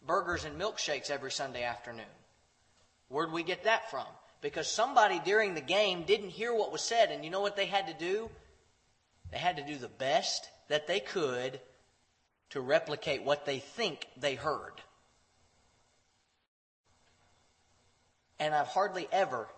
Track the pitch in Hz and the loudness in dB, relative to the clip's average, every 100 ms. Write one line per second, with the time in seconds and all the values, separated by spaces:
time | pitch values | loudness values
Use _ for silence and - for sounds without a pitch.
0 | 139 190 175 165 156 147 202 202 - 139 | -2 0 0 -2 -4 -4 -4 -2 -2 -2
1 | - 143 131 - 139 123 120 117 123 113 | -2 -4 -4 -6 -6 -4 -4 -6 -10 -12
2 | 104 - _ _ _ _ _ _ _ _ | -14 -18 _ _ _ _ _ _ _ _
3 | - 135 165 165 170 180 214 220 - 131 | -6 -2 -2 -2 -2 0 2 2 0 -8
4 | 110 - - _ 147 165 151 - 247 262 | -8 -12 -20 _ -6 -4 -2 0 4 6
5 | 208 180 160 214 208 165 127 190 208 180 | 6 4 2 4 4 0 0 2 2 0
6 | 165 208 196 165 233 226 196 - - 233 | 2 2 0 -6 -2 0 0 -2 0 4
7 | 190 147 156 190 202 196 185 196 180 151 | 4 2 -6 -2 0 0 0 0 -2 -4
8 | 175 208 226 - - _ _ _ _ _ | -2 -2 -4 -12 -20 _ _ _ _ _
9 | _ _ - 127 170 160 139 147 117 - | _ _ -10 -2 0 0 -4 -8 -10 -4
10 | 131 160 185 - - - - 147 151 196 | 2 2 2 -2 -8 -16 -2 -2 0 -2
11 | 208 196 143 123 131 139 - _ _ _ | -2 0 0 0 -4 -6 -14 _ _ _
12 | _ _ _ _ _ 143 127 156 - 147 | _ _ _ _ _ -4 4 4 4 -4
13 | 165 131 113 147 - 135 - - 214 135 | -2 -2 2 0 0 -4 -6 -4 -4 -4
14 | - - 143 127 151 123 - - - _ | -12 -4 -2 -2 -2 -4 -6 -16 -20 _
15 | _ _ _ _ _ _ _ _ _ _ | _ _ _ _ _ _ _ _ _ _
16 | _ _ _ _ _ _ _ _ _ _ | _ _ _ _ _ _ _ _ _ _
17 | _ _ _ _ _ _ _ _ _ _ | _ _ _ _ _ _ _ _ _ _
18 | _ _ _ - 151 151 139 190 196 185 | _ _ _ -2 2 4 4 2 2 0
19 | 156 185 175 123 107 | 0 2 2 0 -6